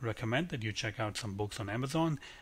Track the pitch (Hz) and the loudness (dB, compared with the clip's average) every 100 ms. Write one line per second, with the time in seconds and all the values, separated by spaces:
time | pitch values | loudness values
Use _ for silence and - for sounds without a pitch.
0 | 120 107 113 127 175 139 110 101 113 107 | -2 0 2 2 2 0 -2 0 -2 0
1 | 107 - 110 98 104 - 101 110 135 160 | -2 -2 -4 -2 -2 -2 -2 0 2 4
2 | 165 151 - - | 4 2 -4 -16